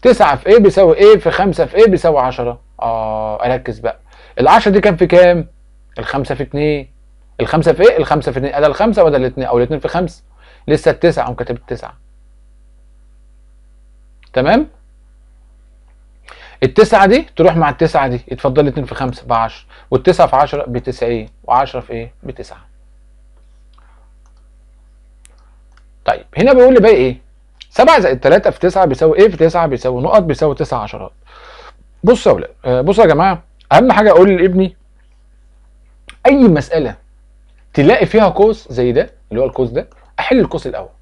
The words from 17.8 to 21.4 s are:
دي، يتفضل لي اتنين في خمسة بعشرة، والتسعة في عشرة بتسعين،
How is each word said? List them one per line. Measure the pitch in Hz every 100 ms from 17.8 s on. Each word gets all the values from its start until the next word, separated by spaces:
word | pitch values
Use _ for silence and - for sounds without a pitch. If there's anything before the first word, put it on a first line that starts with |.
| - 156 135
دي، | 123 -
يتفضل | 123 139 131
لي | 147
اتنين | 131 131
في |
خمسة | - 131 127 120
بعشرة، | 117 113 - _ - -
والتسعة | 131 180 175 170
في | 131
عشرة | 147 143 -
بتسعين، | 120 - 123 120 117 110 _